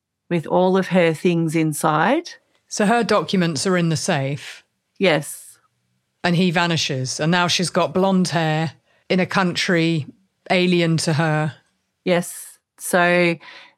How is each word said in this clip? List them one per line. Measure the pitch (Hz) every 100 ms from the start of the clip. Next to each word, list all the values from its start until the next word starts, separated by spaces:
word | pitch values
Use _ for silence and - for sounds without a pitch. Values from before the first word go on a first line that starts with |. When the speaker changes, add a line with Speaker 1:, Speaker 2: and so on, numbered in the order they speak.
| _ _ _
Speaker 1:
with | 170 -
all | 170 185 185
of | 185
her | 185 165
things | 156 185 170 165
inside. | 165 160 147 160 156 185 311 339 - _ _ _
Speaker 2:
So | - 202
her | 240
documents | 220 208 156 190 170 143 196
are | 180
in | 165
the | 151
safe? | - 151 135 139 - - _ _ _ _
Speaker 1:
Yes. | 190 156 151 - - - _ _ _ _ _ _
Speaker 2:
And | 175
he | 165 180
vanishes, | 170 170 165 - 131 131 -
and | 156
now | 180 175
she's | - 165
got | 180 165
blonde | 185 190 185 175
hair | 170 160 156 160 - _ _ -
in | 185
a | 175
country | 208 180 - - 170 160 165 127 - _ _ -
alien | 185 180 175 165 160
to | -
her. | 151 160 151 151 - _ _ _ _
Speaker 1:
Yes. | 185 175 180 - - - _ _
So | - 180 175 175 170 165 - - -